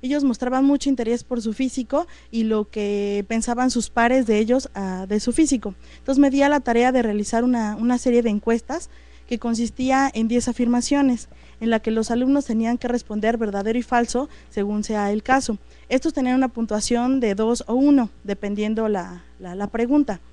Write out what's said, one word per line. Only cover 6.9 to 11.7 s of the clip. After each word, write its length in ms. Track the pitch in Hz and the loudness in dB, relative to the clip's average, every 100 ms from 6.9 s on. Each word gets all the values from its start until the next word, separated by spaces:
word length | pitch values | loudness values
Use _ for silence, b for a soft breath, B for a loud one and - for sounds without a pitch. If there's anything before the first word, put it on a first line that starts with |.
de 120 | 254 | 4
realizar 400 | 233 208 208 226 | 0 -2 -2 0
una, 320 | 247 240 214 208 | 2 0 -2 -2
una 240 | 233 247 | 0 0
serie 240 | - 240 | 2 2
de 80 | 233 | 2
encuestas 580 | 208 - 226 - 302 - b b b b | 0 0 -2 -2 -8 -8 b b b b
que 100 | 233 | -6
consistía 720 | 233 226 233 - 254 262 269 | -2 -2 -2 -2 0 2 2
en 160 | - 226 | 0 0
diez 200 | 240 240 | 0 0
afirmaciones, 840 | 240 240 240 240 285 277 240 - b b b | -2 0 0 2 2 2 0 -4 b b b
en 100 | |
la 120 | 226 | 0